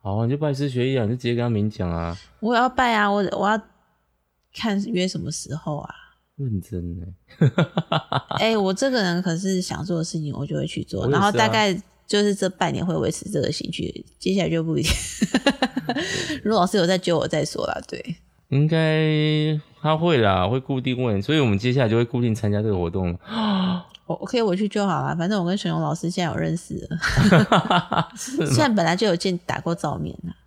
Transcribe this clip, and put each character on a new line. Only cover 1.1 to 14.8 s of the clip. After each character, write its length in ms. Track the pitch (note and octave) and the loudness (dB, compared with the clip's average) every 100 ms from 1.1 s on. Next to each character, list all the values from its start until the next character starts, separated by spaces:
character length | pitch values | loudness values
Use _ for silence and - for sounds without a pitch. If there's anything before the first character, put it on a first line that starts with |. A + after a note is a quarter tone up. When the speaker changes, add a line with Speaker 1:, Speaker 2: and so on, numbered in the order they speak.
Speaker 1:
就 40 | |
直 80 | B2 | -2
接 140 | A#2+ A#2+ | -2 0
跟 60 | |
他 40 | A#2+ | 2
明 220 | A2 G#2 | 2 0
讲 180 | - F2+ | 0 -2
啊。 300 | E2 E2+ E2+ - _ | -2 -4 -6 -12 _
Speaker 2:
我 160 | G#3+ A#3+ | 0 2
要 120 | B3 | 2
拜 260 | B3 B3+ | 2 0
啊， 140 | A3 G3+ | 2 2
我， 140 | G3+ G3 - | 2 0 0
我 100 | G3+ | 0
要 140 | A3 - _ _ _ _ _ _ _ _ | 0 -4 _ _ _ _ _ _ _ _
看 300 | - A3+ G3+ G#3 | -6 -2 -2 -2
约 200 | F3+ F#3 | -2 -2
什 140 | E3+ | -2
么 100 | - | -6
时 240 | D#3 - | -8 -8
候 220 | D3+ - D3 | -10 -6 -8
啊。 180 | - - - _ _ | -8 -16 -20 _ _
Speaker 1:
认 260 | - C3+ G#2 | -8 -4 -4
真 220 | F2 F2+ F2 F2 | -4 -8 -6 -8
欸。 480 | F2 F2+ _ - C#3+ - E3+ - - D#3+ - - - - | -12 -16 _ 2 2 4 -2 -2 -2 -2 -2 -4 -2 -2
Speaker 2:
<laughs> 40 | |
哎， 140 | A3 A3 | 0 2
我 160 | F#3+ | 2
这 160 | F#3+ C4+ | 0 0
个 100 | B3+ | 0
人 220 | F#3 F3 | 0 0
可 140 | F3+ E3 | 0 -2
是 260 | F#3+ F#3 | 0 -2
想 220 | F3+ - | -2 -6
做 140 | F3+ E3+ | -4 -2
的 60 | |
事 140 | E3 E3+ | -2 -4
情， 160 | D3+ | -6
我 100 | - | -6
就 120 | C#3+ D3+ | -4 -4
会 100 | C#3 | -4
去 160 | - | -6
做， 200 | - G2 | -6 -4
Speaker 1:
我 40 | A#2 | 0
也 60 | |
是 40 | C#3+ | 2
啊。 40 | |
Speaker 2:
然 20 | |
后 160 | G3+ G#3 | 2 2
大 80 | A3 | 2
概 260 | A3 G#3+ F3+ - _ _ | 2 2 0 -6 _ _
就 160 | G#3 | 2
是 120 | G#3 | 2
这 140 | G3 F#3+ | 2 -2
半 240 | F#3 F3 | -2 -2
年 120 | C#3 | -2
会 100 | F3 D#3+ | -2 0
维 140 | - | 0
持 200 | D#3+ - | -4 -4
这 100 | G3+ | -2
个 120 | - | -2
兴 180 | - - | -2 -6
趣， 340 | E3 - - - _ | -6 -8 -8 -16 _
接 160 | - | -2
下 80 | F#3+ | 0
来 80 | E3 | 0
就 140 | E3 | 0
不 120 | E3 | 0
一 60 | D3+ | 0